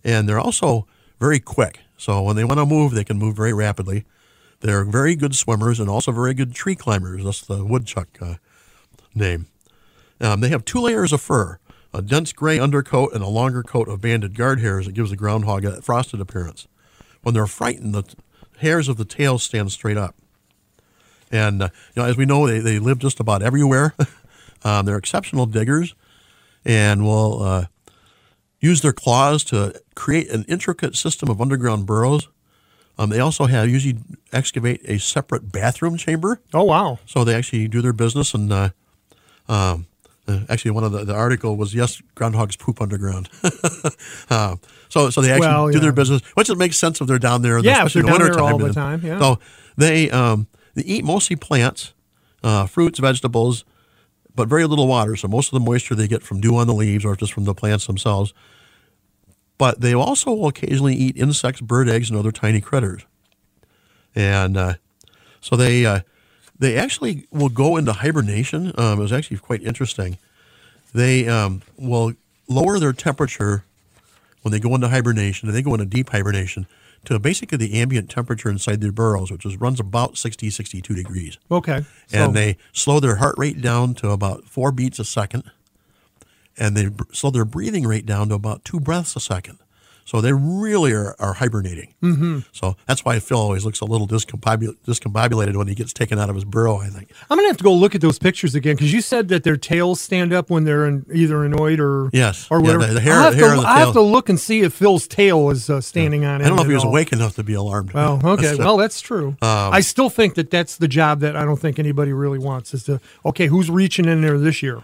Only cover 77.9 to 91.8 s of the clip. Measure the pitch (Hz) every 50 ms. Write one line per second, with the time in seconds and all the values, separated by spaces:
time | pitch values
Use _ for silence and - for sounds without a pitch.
77.9 | 131 117 95 - - 127 120 - 120 113 - 113 101 95 - - 104 107 107 104
78.9 | 101 110 113 110 104 95 92 90 92 82 - 104 95 92 120 123 131 123 107 95
79.9 | 95 120 123 - - - - 117 110 - 113 107 101 - 104 - - 92 90 -
80.9 | 107 90 90 82 90 92 85 76 - _ _ _ 170 180 - 165 143 139 147 -
81.9 | _ _ _ _ - 104 107 104 101 107 107 104 95 _ _ _ _ - - 135
82.9 | 143 151 139 127 107 95 - 139 - - 139 147 - 151 123 120 120 120 123 123
83.9 | 123 - - 104 104 98 101 98 - - - - - 135 127 143 135 123 127 127
84.9 | - - 107 - - 120 101 - - 120 - - _ _ _ _ _ _ _ _
85.9 | _ _ _ _ _ _ _ _ _ _ _ _ _ - 113 107 101 107 101 98
86.9 | 104 104 113 _ - - - 139 135 120 110 107 - 160 202 226 214 180 135 113
87.9 | 110 107 - 110 104 101 104 107 104 101 104 110 104 - _ - - 170 139 143
88.9 | 165 175 170 - - - - - 101 90 - - - _ _ _ _ _ _ _
89.9 | _ _ _ - - 110 107 127 139 139 139 156 180 196 214 220 208 202 160 135
90.9 | 110 107 101 98 - - 101 101 92 - 131 120 110 104 95 95 87 76